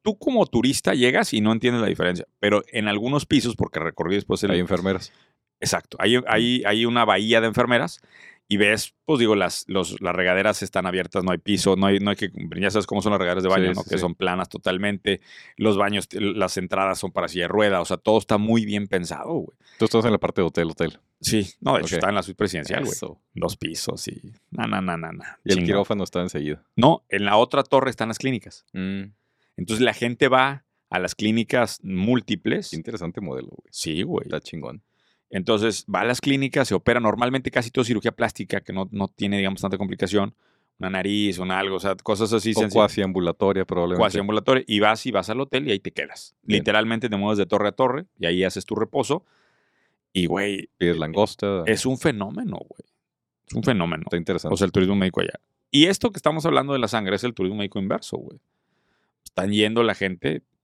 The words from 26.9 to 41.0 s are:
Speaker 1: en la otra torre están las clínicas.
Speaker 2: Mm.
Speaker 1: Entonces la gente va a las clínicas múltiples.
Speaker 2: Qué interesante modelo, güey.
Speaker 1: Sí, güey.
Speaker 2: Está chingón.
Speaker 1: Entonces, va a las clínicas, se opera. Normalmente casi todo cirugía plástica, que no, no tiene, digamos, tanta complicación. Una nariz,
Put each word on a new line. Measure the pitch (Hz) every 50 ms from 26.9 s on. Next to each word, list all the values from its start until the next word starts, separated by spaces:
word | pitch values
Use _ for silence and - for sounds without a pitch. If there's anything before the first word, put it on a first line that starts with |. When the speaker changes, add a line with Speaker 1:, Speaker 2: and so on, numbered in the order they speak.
| 165 - _ -
Speaker 1:
en | 101 98 101
la | 101 104 110
otra | 123 - - 139 131
torre | - 143 131 127 131
están | 113 - 113 113
las | 110 -
clínicas. | - 135 127 98 - 113 - - _ _ -
Speaker 2:
Mm. | 92 92 95 98 98 98 104 107 _ _ _ _ _ _ _ -
Speaker 1:
Entonces | - 87 - 110 110
la | 123 113 107
gente | - 120 120 120 - 139 127
va | 127 131 131 139 139 139 _ _ _ _ _ -
a | - 92
las | 92 90 -
clínicas | - 104 110 110 117 107 - 131 123 117 104 - -
múltiples. | - 95 95 92 98 117 127 123 - - 120 87 - 110 - 214 - -
Speaker 2:
Qué | -
interesante | 80 82 113 113 101 85 87 - -
modelo, | 98 76 65 65 65 -
güey. | - - _ _
Speaker 1:
Sí, | - - - 80 76 85
güey. | 104 165 170 98 -
Speaker 2:
Está | - - 76
chingón. | - - - 78 71 60 67 107 _ _ _ _ _ _ _ _ _ _
Speaker 1:
Entonces, | - 95 87 117 110 101 110 113 98 - - -
va | 95 90
a | 104
las | 120 123 -
clínicas, | - 139 135 135 139 123 - 147 127 -
se | 101
opera. | 90 - 120 120 123
Normalmente | 113 107 104 117 123 127 131 131 127 127
casi | - 127 113 117
todo | - 135 120
cirugía | 120 - 101 - 117
plástica, | - - 120 110 - - 98 - - 95
que | - -
no, | 95 95 95 92
no | 104 101 98 -
tiene, | _ - 104 98 101 101
digamos, | 98 95 98 -
tanta | - 95 98
complicación. | 95 101 95 95 - 98 90 101 101 98 107 _ _ _ _ _ _ _ _ _ -
Una | 98 92
nariz, | 95 92